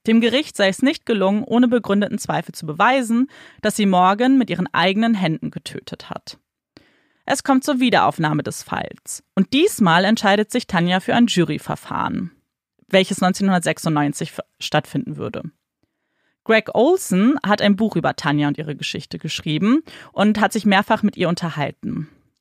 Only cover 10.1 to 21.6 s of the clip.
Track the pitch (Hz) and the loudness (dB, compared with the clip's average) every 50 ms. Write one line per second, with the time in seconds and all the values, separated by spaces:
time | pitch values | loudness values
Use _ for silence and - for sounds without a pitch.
10.1 | 226 - - 202 196 208 214 - - 247 - - - 170 170 175 180 190 - - | 0 2 2 2 2 2 0 -2 -4 -6 -4 -2 -2 0 0 0 0 -2 0 0
11.1 | - 226 240 214 - 180 165 - 151 - - - 151 - - - - - - - | 2 2 2 2 2 0 0 0 -2 -6 -6 -8 -8 -8 -8 -8 -6 -4 -4 -4
12.1 | - - 190 170 - _ _ _ _ _ _ _ _ _ _ _ - 190 190 - | -4 -6 -8 -10 -12 _ _ _ _ _ _ _ _ _ _ _ 2 2 2 2
13.1 | 196 - 190 180 185 - 196 190 190 180 165 165 160 - - 170 156 147 147 143 | 0 -2 0 -2 0 0 0 0 0 2 0 -2 -4 -2 -2 -2 0 0 0 -2
14.1 | 147 - 170 147 - - - - _ _ - - - 151 - - - 170 - - | -2 -6 -8 -8 -10 -12 -16 -16 _ _ -8 -2 -2 -2 -2 -2 -6 -8 -6 -6
15.1 | 151 143 - 117 - - - 160 - _ _ _ _ _ _ _ _ _ _ _ | -8 -8 -8 -8 -8 -10 -12 -14 -16 _ _ _ _ _ _ _ _ _ _ _
16.1 | _ _ _ _ _ _ _ - 220 220 214 - - - 233 302 370 381 - - | _ _ _ _ _ _ _ 2 2 2 2 0 0 2 4 4 2 2 0 0
17.1 | 185 180 202 240 311 - - 190 208 208 - 208 202 185 226 208 - 175 156 147 | 2 2 4 4 2 2 2 0 0 2 4 2 2 2 0 0 0 0 -2 -2
18.1 | - - - 151 143 147 147 147 143 - 156 151 147 - - - - - 147 - | -4 -2 -2 -2 0 0 0 0 -2 -4 -6 -10 -10 -10 -10 -10 -10 -10 -10 -10
19.1 | - 170 - 160 - - - 170 151 156 185 214 254 320 320 - - - - - | -12 -10 -8 -8 -8 -8 -4 -4 -2 0 2 2 2 0 0 -4 -12 -20 -20 -10
20.1 | _ - 196 214 208 208 220 208 - 226 - 214 196 190 208 - 226 208 - 202 | _ 0 2 2 2 2 0 0 0 0 2 2 2 2 2 2 0 0 0 -2
21.1 | - - 175 165 170 - 175 170 147 151 | 0 0 -2 -2 -2 -2 -4 -6 -4 -4